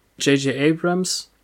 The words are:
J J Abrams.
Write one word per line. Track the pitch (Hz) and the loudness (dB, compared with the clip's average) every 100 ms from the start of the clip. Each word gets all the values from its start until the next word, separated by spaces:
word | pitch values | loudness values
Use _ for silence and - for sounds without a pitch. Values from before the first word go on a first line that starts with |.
| _ - | _ -4
J | - 139 | 0 2
J | 139 131 | 0 0
Abrams. | 147 160 175 180 185 - - _ | 0 0 0 -2 -2 -6 -10 _